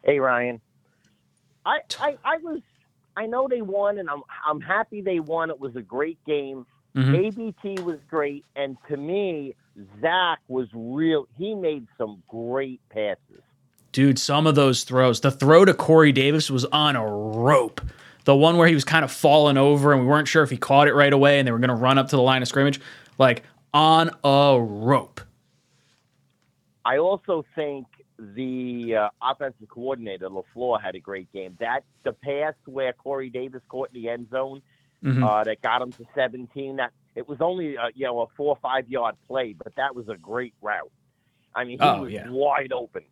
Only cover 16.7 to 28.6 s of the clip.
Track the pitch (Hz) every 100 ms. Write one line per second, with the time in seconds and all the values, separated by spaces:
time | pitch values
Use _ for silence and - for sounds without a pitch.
16.7 | 151 151 131 110 104 110 113 123 143 113
17.7 | - - - - _ - 139 160 170 170
18.7 | 156 - 160 135 - 147 151 147 139 139
19.7 | 143 143 139 127 147 139 160 143 123 -
20.7 | 139 147 135 143 139 143 143 131 117 127
21.7 | 117 127 135 135 139 127 131 123 139 143
22.7 | 135 - - _ - 131 117 - _ _
23.7 | 147 156 160 165 - 143 139 143 131 117
24.7 | 104 117 139 - - - _ _ _ _
25.7 | _ _ _ _ _ _ _ _ _ _
26.7 | _ 120 135 175 196 - 165 143 - 147
27.7 | 139 123 _ _ _ 107 104 131 127